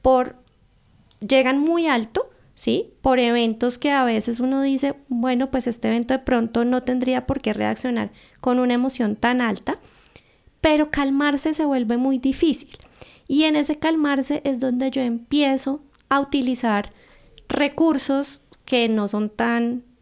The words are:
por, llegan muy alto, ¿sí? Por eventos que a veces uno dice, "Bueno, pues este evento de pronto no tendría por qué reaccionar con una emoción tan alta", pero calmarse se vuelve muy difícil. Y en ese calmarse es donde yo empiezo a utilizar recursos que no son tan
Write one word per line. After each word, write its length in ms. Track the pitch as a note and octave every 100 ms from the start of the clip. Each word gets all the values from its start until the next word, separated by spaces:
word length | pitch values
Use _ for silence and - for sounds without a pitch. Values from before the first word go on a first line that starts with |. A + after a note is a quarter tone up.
por, 360 | C4 B3+ B3 - _ _ _ _ _ _ _ _
llegan 400 | G#3 C4+ B3+ C#4
muy 260 | D#4 E4+
alto, 460 | E4 A#3+ G#3+ - C5+ _ _
¿sí? 380 | - - A#3 - -
Por 180 | C4+ C4
eventos 580 | A#3+ A#3+ A3+ A3 B3 B3
que 140 | D4
a 120 | C#4
veces 360 | B3 A3 G#3+ A#3
uno 240 | B3+ C4+
dice, 320 | C#4 C4+ C#4 C#4+ -
"Bueno, 420 | A#3+ B3+ B3 C4+
pues 160 | C4 B3
este 220 | A3+ A3
evento 260 | A3+ A#3+
de 40 | C4
pronto 460 | C4 A#3+ A3+ A#3
no 160 | A#3+ B3+
tendría 460 | B3+ B3+ B3 B3+ B3+
por 120 | C4+
qué 140 | G#3+
reaccionar 580 | G#3 G#3+ A3 B3+ A#3 G#3 - - _
con 160 | B3+ B3
una 160 | B3
emoción 420 | B3 B3+ - G#3+
tan 260 | G#3+ A#3+ B3
alta", 360 | A#3 F#3+ - G4+ - _ _ - _ _ _ _
pero 300 | D#4+ D4+ D4+
calmarse 640 | D4 C#4 C#4 D4 C#4 D#4
se 120 | D#4
vuelve 320 | D4+ C4 A3 A#3+
muy 200 | C4 C4+
difícil. 580 | C4+ C4 E4+ - - - - - - - -
Y 160 | C#4
en 120 | D#4
ese 220 | D4+ D4 D4+
calmarse 640 | D#4+ D#4+ D4 C#4 C4 D4
es 160 | C#4+ B3+
donde 320 | C4 B3 C4
yo 100 | C4+
empiezo 800 | B3 A#3 A#3 D4 C#4 C4+ C#4 C#4+ - _ _
a 100 | C#4
utilizar 720 | C#4 C#4+ B3+ B3 A#3 G#3 G3+ - - - - - -
recursos 960 | - C#4+ - E4 D4 - C#4 C#4+ - _ -
que 240 | - B3 A#3
no 180 | A3 G3+
son 220 | G#3+ G#3+
tan 540 | - A#3 A#3 A#3 B3 - _